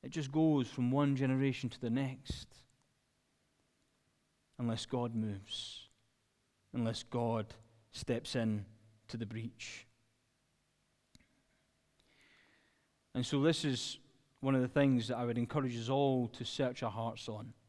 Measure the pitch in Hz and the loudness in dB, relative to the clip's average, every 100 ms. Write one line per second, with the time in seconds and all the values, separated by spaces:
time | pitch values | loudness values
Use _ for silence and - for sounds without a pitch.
0 | 131 165 135 151 160 147 120 - 123 135 | -6 -4 0 4 6 6 2 0 2 4
1 | 143 139 135 131 139 127 123 - 120 117 | 4 4 2 2 2 0 -4 -4 -2 0
2 | 135 131 - - - - - _ _ _ | -2 -6 -10 -10 -10 -20 -20 _ _ _
3 | _ _ _ _ _ _ _ _ _ _ | _ _ _ _ _ _ _ _ _ _
4 | _ _ _ _ _ - 120 113 - 127 | _ _ _ _ _ -4 -2 -2 -2 -2
5 | 120 113 110 101 98 - - - - _ | -2 -2 -2 -4 -6 -8 -8 -14 -18 _
6 | _ _ _ _ _ _ _ 123 113 104 | _ _ _ _ _ _ _ -4 -2 -4
7 | - 123 117 113 107 - - _ _ - | -4 -2 0 0 -4 -10 -20 _ _ -14
8 | - 117 - 127 113 104 101 - - _ | -2 -2 0 0 0 0 -4 -16 -20 _
9 | _ 120 107 110 113 - - - - _ | _ -8 -6 -6 -8 -10 -14 -14 -16 _
10 | _ _ _ _ _ _ _ _ _ _ | _ _ _ _ _ _ _ _ _ _
11 | _ - _ _ _ _ _ _ _ _ | _ -20 _ _ _ _ _ _ _ _
12 | _ _ - - _ _ _ _ _ _ | _ _ -20 -20 _ _ _ _ _ _
13 | _ - 123 143 147 165 151 123 - - | _ -4 0 4 4 4 0 0 -4 -10
14 | - _ _ _ 135 135 127 147 139 127 | -16 _ _ _ 2 2 4 4 6 4
15 | 110 120 120 117 117 151 131 117 113 135 | 2 -2 0 0 0 0 0 -2 0 4
16 | 139 131 117 - 120 - 131 123 117 104 | 4 4 0 -2 -8 -2 -2 0 -4 -2
17 | 117 113 - 107 110 - | -4 -6 -10 -10 -12 -16